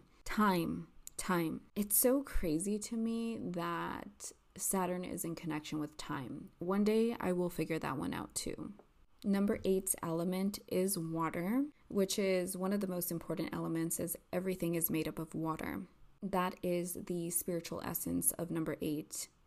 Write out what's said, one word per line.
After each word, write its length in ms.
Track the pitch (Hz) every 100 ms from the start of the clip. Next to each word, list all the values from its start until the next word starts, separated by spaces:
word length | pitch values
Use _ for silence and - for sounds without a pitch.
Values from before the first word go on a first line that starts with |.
| - - -
Time, 640 | - 214 180 160 - 165 - - -
time. 440 | - 180 160 - - -
It's 200 | 208 -
so 280 | 247 269
crazy 560 | 277 - 180 156 196 214
to 160 | 214 233
me 420 | 226 226 226 226
that 920 | 175 175 170 170 170 - - 202 - - _ -
Saturn 480 | - 196 180 180 180
is 180 | 175
in 120 | 165 165
connection 420 | 165 151 151 156
with 160 | 151 -
time. 520 | - 151 123 143 185 -
One 260 | 175 196
day 320 | 208 220 226 233
I 100 | 185
will 200 | 180 175
figure 260 | - 165 160
that 220 | 151 135
one 120 | 87
out 220 | 85 -
too. 400 | - - - - 202 - _ - -
Number 360 | 208 196 202 -
eight's 320 | 190 190 190 -
element 560 | 170 165 175 185 196 202 -
is 300 | 185 185 185
water, 640 | 165 165 160 170 180 247 294 - -
which 280 | 202 196 -
is 400 | 190 185 180 185
one 160 | 190
of 80 | 202
the 60 | 196
most 240 | 180 175
important 380 | 170 - 165 -
elements, 460 | 170 165 165 165 -
as 180 | 170 - -
everything 400 | 185 185 180 170
is 160 | 170 160
made 180 | 160 156
up 120 | 156
of 160 | 160 160
water. 460 | 160 160 - - 190 - - -
That 320 | 196 190 180 -
is 340 | 180 175 175 - -
the 240 | 175 170
spiritual 540 | - - 170 - - -
essence 460 | 170 - 175 170
of 180 | - 170
number 280 | 165 160 147
eight. 460 | 160 151 - - - _